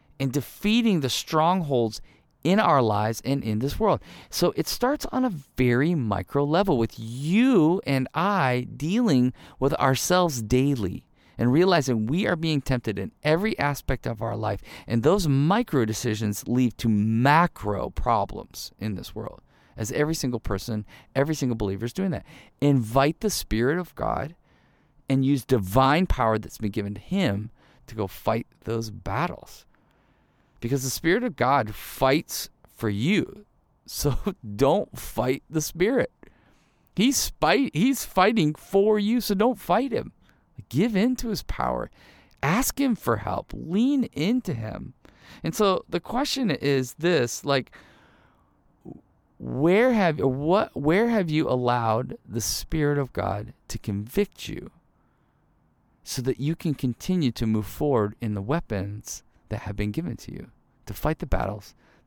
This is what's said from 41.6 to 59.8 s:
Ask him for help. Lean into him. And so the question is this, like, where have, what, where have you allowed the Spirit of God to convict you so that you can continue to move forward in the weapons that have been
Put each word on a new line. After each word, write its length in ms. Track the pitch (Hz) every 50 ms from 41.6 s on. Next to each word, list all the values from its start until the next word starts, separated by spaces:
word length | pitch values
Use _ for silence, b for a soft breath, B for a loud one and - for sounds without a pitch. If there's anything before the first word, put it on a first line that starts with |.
| - 64 62 62 - - _ b b b b b b b b b b
Ask 380 | 147 175 240 262 - - -
him 140 | 285 262 220
for 220 | - - 123 117 107
help. 340 | - 98 95 - - - -
Lean 500 | 113 123 156 175 208 240 269 294 269 240 - -
into 420 | - 151 196 247 254 - 185 139
him. 400 | 113 110 107 - - - 123 - _ _ B B B B B B B B
And 120 | 160 165
so 300 | - 214 196 185 - -
the 140 | - - 175
question 500 | - - - 247 294 - - 277 262 196
is 440 | 139 - - 143 139 135 131 123 -
this, 500 | - 151 175 180 143 120 117 - - -
like, 280 | 143 139 131 - - - b b b b b b b b b b b b b b b b b b _ _ _ - - - - - _ _ _ _ _ _ -
where 540 | 110 123 120 127 147 170 185 208 240 262 240
have, 260 | 220 190 170 151 -
what, 560 | - 139 127 135 143 160 180 208 - - -
where 360 | - 143 151 170 202 233 240
have 180 | 233 214 180 160
you 180 | 151 156 156
allowed 720 | - 127 127 123 123 120 120 117 113 110 117 131 - - - _
the 140 | - 101 113
Spirit 560 | 107 - - - - - - 160 147 143 147
of 160 | 143 139 123 -
God 400 | 98 98 95 95 104 107 - - _ _ -
to 100 | - 110
convict 720 | - - 98 101 104 120 - 196 208 - - - - -
you 220 | - - - - - _ _ _ _ _ _ _ _ _ _ _ _ _ _ _ _ _ _ _ _ _ _ _ _ _ _
so 180 | - - - 120
that 180 | 135 - -
you 160 | 139 147 160
can 160 | - - 165 139
continue 600 | - - 127 117 - - - 185 180 151 123 113
to 140 | - 117
move 200 | 110 110 107 104
forward 480 | - - - 151 147 135 113 104 104 107 - -
in 100 | 110 107
the 80 | 101
weapons 840 | 98 110 147 170 - - 107 95 98 101 104 107 - - - - - _ _ _ _ -
that 100 | 107 101
have 160 | - - 101
been 140 | 101